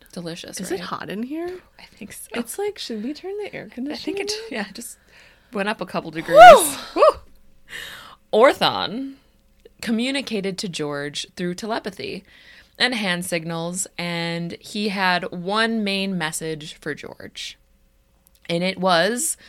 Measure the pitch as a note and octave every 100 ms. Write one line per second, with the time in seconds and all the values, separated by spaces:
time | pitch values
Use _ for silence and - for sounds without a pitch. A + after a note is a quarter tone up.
0 | - F#3 E3+ E3+ - - F3+ F4+ F3+ -
1 | - G3 B3 D#4+ F4 F4+ - - - -
2 | G#3 - - A#3+ A#3+ - G#4 G4+ - G#3+
3 | A#3+ D4+ F#4 G#4 G4+ - G#3 A#3+ C#4 D#4+
4 | - G4 G4+ G#4+ A4+ A3+ G3+ A#3 - -
5 | _ - - - _ G3+ G3+ A3 F3+ F#3+
6 | E3 D#3+ - D5 F5+ C5 D4+ C4+ - F4
7 | D5 - - - - - - - - -
8 | - - _ G#3+ C#4 - D#3+ G2+ F#2+ A3+
9 | C4+ C4+ _ _ _ _ - - - A3
10 | B3+ C#4 - A3 F#3+ F#3 G3+ D3+ D3 C#3+
11 | C#3+ C#3+ - - F3 F3+ G#3+ A#3 G#3+ F#3
12 | - F#3 - - - - - - B3 A#3
13 | G3 F3 F3+ E3+ E3 E3 E3+ F3+ - -
14 | F3 E3+ E3+ E3+ E3+ - - G#3 G#3 G3
15 | F#3 F3 F3+ F3+ F3 G#3+ A3+ A3+ G3+ G3
16 | G3 F3+ D#3 - D#3+ D#3 D#3+ - D#3 -
17 | - - - - - - _ _ _ _
18 | _ _ _ _ - E3+ F#3 F#3 F#3 E3+
19 | F#3+ B3 - -